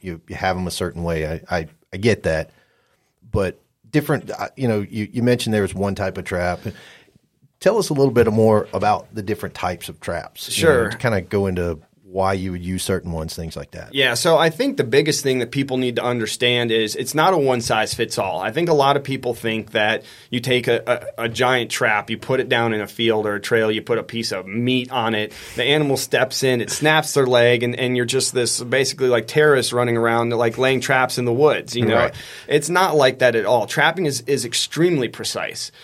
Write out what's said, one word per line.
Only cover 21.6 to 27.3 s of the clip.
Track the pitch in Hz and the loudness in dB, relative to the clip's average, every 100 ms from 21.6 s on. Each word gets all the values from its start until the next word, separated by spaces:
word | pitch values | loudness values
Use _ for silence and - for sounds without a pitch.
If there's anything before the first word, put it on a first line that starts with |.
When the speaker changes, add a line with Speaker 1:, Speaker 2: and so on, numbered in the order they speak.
| 113 | 0
Speaker 2:
trap, | - 123 107 101 | 0 0 0 -2
you | 110 | -8
put | - 131 | -2 -2
it | 127 | 2
down | 123 117 | 0 2
in | 110 | 0
a | 101 | -4
field | - 113 110 104 | -2 0 2 0
or | 104 | -4
a | |
trail, | 104 117 110 | 0 2 2
you | 110 | 0
put | - 113 | -2 -4
a | |
piece | 92 117 113 | -4 -8 -6
of | 98 95 | -6 -6
meat | 107 120 127 123 | -4 0 0 0
on | 127 113 | -2 0
it, | 110 107 - - | 0 -4 -8 -12
the | - | -4
animal | 123 151 147 131 | 2 2 2 0
steps | - 127 131 - | 0 0 0 0
in, | 135 127 | 0 0
it | 104 | -2
snaps | - 151 156 151 | -2 2 2 2
their | 147 | 0
leg, | 127 | 4